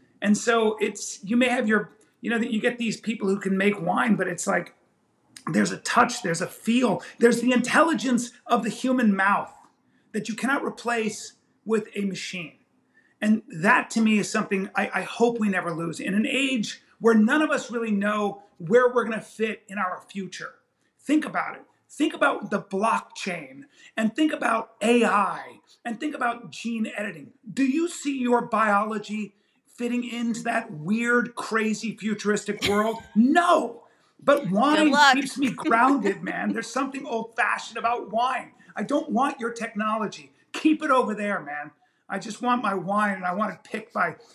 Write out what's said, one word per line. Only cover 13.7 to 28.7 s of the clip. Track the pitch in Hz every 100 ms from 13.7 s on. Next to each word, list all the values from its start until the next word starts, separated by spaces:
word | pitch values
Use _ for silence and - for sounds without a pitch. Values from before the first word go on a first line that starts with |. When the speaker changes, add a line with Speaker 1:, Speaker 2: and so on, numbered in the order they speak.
| 254 233
Speaker 1:
to | 226
me | 220 214
is | 185
something | 220 196 196 196 -
I, | 208
I | 190
hope | 180 - 233 233
we | 208
never | 185 170
lose. | 165 170 160
In | -
an | 196 -
age | 254 269 262 202 - _ _
where | 220 220
none | 214 302
of | 311
us | 285 -
really | 240 226
know | 202 202 214 202 196 - _
where | 160 233 247
we're | 247 220
gonna | 220
fit | - - 214 202 _
in | 196
our | 185 180 -
future, | 196 185 - - - _ _ _ _
think | - 302 -
about | 180 156 -
it. | - _ _
Think | - 311
about | - 277 - -
the | 202
blockchain | - 190 185 214 - - 196 175 139 139 139 _ - -
and | 220
think | 262 311
about | 294 240 226 - _
A | 220 240 214
I | 196 190 160 - - _ _ 240
and | 226
think | 302 -
about | 240 233 214
gene | - 226 226 214 -
editing. | 208 160 135 _ 240
Do | 175
you | 269 285 339
see | - 285 269
your | 247 240
biology | 240 208 220